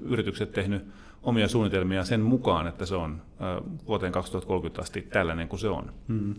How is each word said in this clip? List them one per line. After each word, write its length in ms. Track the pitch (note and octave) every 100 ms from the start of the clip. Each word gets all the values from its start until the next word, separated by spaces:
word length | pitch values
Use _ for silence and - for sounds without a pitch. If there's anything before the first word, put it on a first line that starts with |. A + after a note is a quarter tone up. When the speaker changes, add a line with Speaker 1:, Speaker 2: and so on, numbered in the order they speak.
| -
Speaker 1:
yritykset 460 | A#2+ G2+ - G#2+
tehnyt 340 | - F#2+ G2+ - - - -
omia 240 | - A#2 G2+
suunnitelmia 560 | A#2+ G#2 F#2+ F#2 F#2+
sen 180 | F#2 A2+
mukaan, 460 | A2 B2+ A2 E2+ E2
että 180 | - F2+
se 100 | F#2
on, 260 | D#2+ D#2+ - -
ö, 200 | F#2 F2+ - - -
vuoteen 240 | G#2 F#2
kaksituhatta 360 | F#2 - F#2 -
kolmekymmentä 340 | F#2 E2 -
asti 200 | E2+ G2
tällainen 460 | - G#2 E2+ E2 E2+
kuin 120 | G2
se 80 | G#2
on. 220 | D#2+ - - -
Speaker 2:
Mm. 260 | A2 G2+